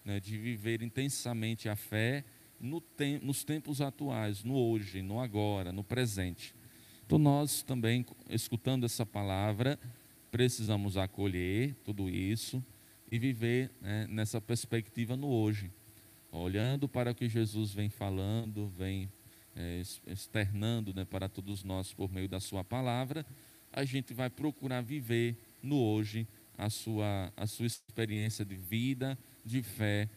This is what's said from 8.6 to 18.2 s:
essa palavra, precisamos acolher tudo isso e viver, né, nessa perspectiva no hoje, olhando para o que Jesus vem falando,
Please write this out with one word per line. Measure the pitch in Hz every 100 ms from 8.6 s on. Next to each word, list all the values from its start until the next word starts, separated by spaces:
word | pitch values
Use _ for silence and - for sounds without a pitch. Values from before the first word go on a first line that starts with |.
| - 131 120
essa | - 135
palavra, | 104 101 95 104 104 123 143 120 - - - -
precisamos | 117 127 123 107 107 101 95
acolher | 95 - 98 90 90 101 135 135
tudo | - 104 95
isso | 92 95 113 - 127 127 - - - -
e | 117
viver, | 127 120 117 123 131 -
né, | 98 104 110
nessa | 107 107 117
perspectiva | 104 120 - 113 104 - 113 127
no | 143
hoje, | 120 107 104 95 95 - - - - -
olhando | 80 87 98 113 139 139
para | 127 120
o | 117
que | 120
Jesus | 113 110 107 107
vem | 101 104
falando, | - 101 95